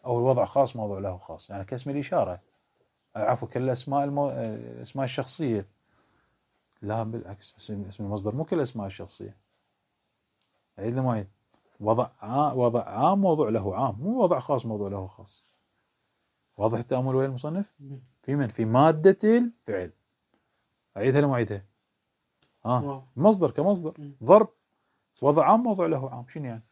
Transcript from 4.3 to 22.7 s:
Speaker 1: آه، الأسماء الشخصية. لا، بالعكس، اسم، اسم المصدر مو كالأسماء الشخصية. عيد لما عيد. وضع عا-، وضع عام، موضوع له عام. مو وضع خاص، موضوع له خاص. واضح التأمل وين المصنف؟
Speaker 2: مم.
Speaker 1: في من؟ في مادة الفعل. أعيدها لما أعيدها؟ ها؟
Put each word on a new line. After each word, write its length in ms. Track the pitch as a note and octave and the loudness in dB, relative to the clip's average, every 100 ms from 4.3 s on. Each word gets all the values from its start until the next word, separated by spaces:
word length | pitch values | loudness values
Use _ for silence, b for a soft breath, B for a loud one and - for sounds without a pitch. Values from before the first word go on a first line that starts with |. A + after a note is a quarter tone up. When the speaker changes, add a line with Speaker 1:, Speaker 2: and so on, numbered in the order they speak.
Speaker 1:
آه، 260 | B2+ A#2 A2 | -4 -8 -8
الأسماء 480 | A#2+ A#2+ A#2+ C3+ | -12 -16 -12 -6
الشخصية. 640 | C3 C3 B2+ - D3+ A2 G2 _ _ _ _ _ _ _ _ _ _ _ | -4 -4 -6 -4 -2 -2 -4 _ _ _ _ _ _ _ _ _ _ _
لا، 200 | G2+ A2 | -6 -4
بالعكس، 520 | A2 A2+ - G2+ - - | -4 -8 -12 -18 -20 -18
اسم، 260 | - G#2 G2 | -12 -10 -10
اسم 160 | - | -10
المصدر 300 | G2+ G#2 G2+ | -6 -4 -4
مو 100 | B2 | -4
كالأسماء 420 | D#3+ F3 B2+ A2+ G2 | -2 -2 -2 -6 -10
الشخصية. 500 | F#2+ G2 - G2+ G2 _ _ _ _ _ _ _ _ _ _ _ _ _ - | -12 -16 -16 -18 -20 _ _ _ _ _ _ _ _ _ _ _ _ _ -8
عيد 160 | G2+ | -6
لما 180 | B2+ C3 | -2 -2
عيد. 160 | A2+ G2 _ _ _ _ _ | -2 -6 _ _ _ _ _
وضع 280 | G#2 A2+ B2 _ | 0 2 0 _
عا-، 300 | G#2+ C#3 D3 | -4 0 0
وضع 300 | B2+ A#2+ A#2 | 2 2 2
عام، 380 | - G#2+ D3+ G3+ | -4 0 2 4
موضوع 280 | G3 D#3 A#2+ | 4 4 2
له 280 | A2+ G2 F#2+ | 0 -2 -2
عام. 200 | C3 G#2 | -2 -2
مو 220 | E3 B3+ | -4 2
وضع 160 | F#3 D3+ | 2 2
خاص، 280 | - C3+ A#2+ | 0 -2 -2
موضوع 220 | G#2+ G2+ | -6 -6
له 180 | G2+ F#2 | -6 -10
خاص. 440 | - F#2+ - _ _ _ _ _ _ _ _ _ _ _ - | -16 -20 -20 _ _ _ _ _ _ _ _ _ _ _ -4
واضح 220 | A2 A2+ | -2 -2
التأمل 360 | A#2+ C3 C3 | -2 -2 0
وين 140 | C3 C3+ | 0 0
المصنف؟ 460 | C3 D3 F3 G3+ _ | -4 -6 -6 -8 _
Speaker 2:
مم. 200 | C#3 C3+ - _ | -18 -18 -20 _
Speaker 1:
في 140 | - C#3+ | -4 -2
من؟ 120 | B2+ | -2
في 160 | - | -2
مادة 760 | A2 A#2+ D3+ D#3 F3+ G3 G#3+ A#3 | 2 6 6 8 6 6 4 4
الفعل. 520 | A#3+ - - G2 F#2 _ _ _ _ _ _ _ _ _ _ G2 | 2 -4 -8 -6 -6 _ _ _ _ _ _ _ _ _ _ -2
أعيدها 240 | A#2+ C3+ | 2 4
لما 140 | D3 | 2
أعيدها؟ 300 | B2+ G#2+ G2+ G2 _ _ _ _ _ _ _ _ _ | 0 -2 -6 -12 _ _ _ _ _ _ _ _ _
ها؟ 140 | - | -2